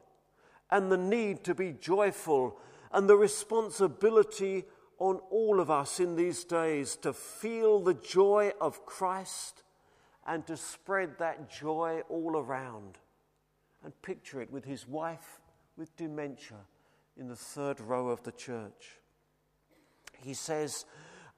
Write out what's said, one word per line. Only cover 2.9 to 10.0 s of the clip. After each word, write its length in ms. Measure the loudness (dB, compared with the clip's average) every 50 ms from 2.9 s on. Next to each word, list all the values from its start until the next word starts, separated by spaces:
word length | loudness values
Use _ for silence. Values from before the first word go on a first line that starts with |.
and 160 | 0 2 8 8
the 100 | 8 8
responsibility 1500 | 8 6 2 -2 -4 -2 0 0 0 -2 0 0 0 0 2 2 2 6 6 6 6 6 2 -2 -4 -2 -2 -4 -6 -8 -14 -20 -20 _ _ _
on 220 | -2 0 0 -2 -4 -2
all 300 | 0 2 4 4 4 4
of 100 | 4 4
us 300 | 2 2 0 -2 -2 -2
in 160 | -2 0 0
these 280 | 0 0 0 -2 -4 -6
days 520 | -2 0 0 2 2 0 0 -2 -4 -8
to 180 | -6 -4 -4 -4
feel 680 | -4 -10 -16 -14 -8 -6 -6 -2 2 4 6 6 6
the 140 | 6 4 2
joy 580 | 2 -2 2 4 6 6 8 6 4 4 2 0 -2
of 260 | -2 -4 -4 -6 -12
Christ 760 | -18 -8 -4 -4 -2 -2 -4 -8 -10 -12 -12 -12 -14 -16 -18 _ _ _ _ _ _ _ _